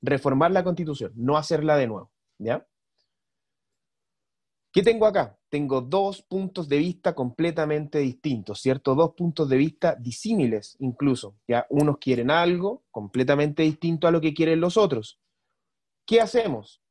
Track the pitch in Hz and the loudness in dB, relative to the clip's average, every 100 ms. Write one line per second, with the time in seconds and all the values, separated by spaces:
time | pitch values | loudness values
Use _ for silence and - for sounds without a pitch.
0 | 131 139 143 135 170 185 180 175 156 143 | -2 0 2 2 4 2 0 -2 -4 -6
1 | 113 117 123 151 151 156 156 147 120 101 | -10 -4 0 0 0 0 2 2 0 -4
2 | - _ _ - 107 131 - _ _ _ | -14 _ _ -8 -6 -6 -8 _ _ _
3 | _ _ _ _ _ _ _ _ _ _ | _ _ _ _ _ _ _ _ _ _
4 | _ _ _ _ _ _ _ 190 220 226 | _ _ _ _ _ _ _ 2 2 4
5 | 214 196 123 - _ 147 143 131 123 190 | 4 2 -2 -8 _ -4 -2 -2 0 -2
6 | 196 190 - 190 190 190 147 143 170 175 | -2 -6 -8 -8 -6 -8 -2 0 0 -2
7 | 175 156 123 - 170 160 151 151 147 151 | -4 -4 -4 -2 -2 -2 -2 -2 -4 -2
8 | 135 123 156 117 98 104 131 131 139 135 | -2 -4 -4 -6 -6 -4 -2 0 2 2
9 | 165 - 170 156 143 131 160 - 170 139 | 2 0 -4 -2 2 2 2 0 -2 -2
10 | 120 117 214 220 120 107 - - 131 120 | -6 -8 -4 0 0 -2 -6 -8 -8 -2
11 | 143 123 101 - - 117 - 143 151 - | 0 0 -4 -12 -2 -2 0 0 2 0
12 | 131 123 123 165 175 175 196 262 _ 113 | 0 0 2 2 2 0 -2 -6 _ -12
13 | 104 127 131 143 151 147 156 151 165 160 | -6 -2 2 2 2 2 0 0 -2 0
14 | 170 165 156 151 160 160 175 220 196 117 | 2 2 0 0 0 2 2 2 2 0
15 | 104 - _ _ _ _ _ _ _ _ | -6 -16 _ _ _ _ _ _ _ _
16 | - 233 220 240 214 117 - - _ | 0 2 2 0 0 -4 -10 -20 _